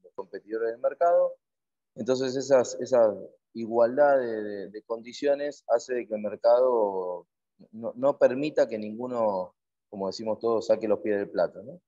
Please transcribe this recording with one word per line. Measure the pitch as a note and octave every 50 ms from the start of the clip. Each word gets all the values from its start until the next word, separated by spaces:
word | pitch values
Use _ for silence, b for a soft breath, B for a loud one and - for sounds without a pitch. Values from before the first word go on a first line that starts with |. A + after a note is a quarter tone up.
| _
los | - _
competidores | - F#2+ F2+ G2+ F#2+ G2 G#2 A2 A2+ A2+ A2+
del | A#2 B2
mercado, | C3+ C#3 D3+ - E3+ F3 F3 F3+ F3+ F3 - _ _ _ _ _ _ _ _ _ _ _ _
entonces | C3 A2 B2 C3 B2+ C3+ B2+ B2
esas, | C#3 B2 C3 C3+ B2 A#2 - - -
esa | B2 A#2 B2+ A#2+ A2+ G#2+ G2 F#2+ - - _ _ _ _ _
igualdad | A2+ A#2 G#2+ A2+ A#2 A#2 A#2+ B2+ C#3+ D3 C#3+ C#3 C3
de, | B2 A#2 A2 G#2+ G#2
de, | G#2 G2+ G2 F#2+ G2+
de | G#2 G#2+
condiciones | _ - A2+ A#2 A2+ A#2+ A#2+ - C#3+ C#3+ C#3 C#3+ D3 D3 C#3 - _ -
hace | A#2 A#2 - C3 B2
de | A#2+ G#2
que | G#2 G#2+
el | G#2+
mercado | G#2 G2+ G#2 - - A#2 A#2+ B2 C3 B2+ A#2+ A2+ G#2 G2 F#2+ F#2+ F2+ F2+ F2+ F2 F2 _ _ _ _ _ _ _ - _
no, | A2 A2+ A#2 G#2+ -
no | B2 C3 C#3+ C#3+
permita | - C#3+ B2 B2 C3+ D3 C#3+ - D3+ C#3
que | A2+ A2+
ninguno, | G#2+ G#2+ G#2+ G#2+ A#2 B2+ B2+ B2 A#2 A2+ G#2 G2 F#2 F2+ F2+ _ _ _ _ _ _ _ _
como | G#2+ G2 G2
decimos | F#2+ F#2+ - A2 A2 G#2 -
todos, | A#2 A#2 A2+ G#2 -
saque | - A2 A2 A2 G#2+
los | G2+ -
pies | - G#2+ G#2
del | G2+ G2+ -
plato, | - F#2+ G2 F#2 - F2+ G#2+
¿no? | C3+ F3+ F3 _